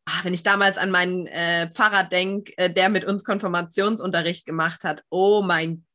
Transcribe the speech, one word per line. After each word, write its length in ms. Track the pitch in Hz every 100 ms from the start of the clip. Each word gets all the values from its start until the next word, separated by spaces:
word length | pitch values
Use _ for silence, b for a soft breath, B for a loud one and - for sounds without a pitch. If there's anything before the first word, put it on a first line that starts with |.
| -
ah, 120 | 170
wenn 100 | 180
ich 100 | 180
damals 340 | 202 202 196 190
an 140 | 190
meinen, 340 | 180 180 180 165
äh, 420 | 165 170 170 165
Pfarrer 320 | - 214 202
denk, 480 | 180 180 185 202 - -
äh, 120 | 180
der 200 | 175 190
mit 160 | 190 -
uns 180 | 196
Konfirmationsunterricht 1200 | - 202 196 175 170 196 202 220 185 185 165 180 -
gemacht 380 | 160 165 165
hat, 200 | 175 151 -
oh 320 | 180 196 208
mein 440 | 190 165 165 165 -